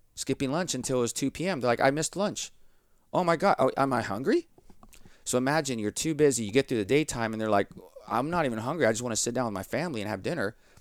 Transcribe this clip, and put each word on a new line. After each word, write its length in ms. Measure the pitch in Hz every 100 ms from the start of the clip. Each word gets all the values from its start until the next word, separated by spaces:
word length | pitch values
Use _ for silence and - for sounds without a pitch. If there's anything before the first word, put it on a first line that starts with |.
| _
skipping 380 | - - 131 135
lunch 220 | 151 175
until 240 | 131 123 127
it 40 |
was 100 | 117
two 180 | - 135
P 180 | - 170
M. 120 | 165
They're 100 | 120
like, 100 | 117
"I 100 | 131
missed 260 | 143 160 170
lunch. 360 | 202 127 - - - _ _ _ _
Oh 120 | 156
my 120 | 175 165
God, 200 | 196 -
oh, 100 | 131 -
am 160 | 139
I 100 | 123
hungry?" 460 | 110 101 143 339 - _ - - - - - -
So 140 | - 123
imagine 400 | 131 156 139 117
you're 120 | 104
too 240 | - 160
busy, 300 | 151 151 131
you 80 | 107
get 160 | 120 135
through 100 | 120
the 60 |
daytime 480 | 98 139 156 123 113
and 80 | 110
they're 80 | 110
like, 220 | 101 101 - 90 - -
"I'm 200 | 110 143
not 160 | 175
even 140 | 147 110
hungry. 280 | 117 170 120
I 40 |
just 100 | 113
wanna 140 | 123 110
sit 180 | -
down 120 | 120 120
with 80 |
my 80 | 98
family 380 | 95 120 175 120
and 80 | 101
have 120 | 98
dinner." 340 | 104 170 101 - _ -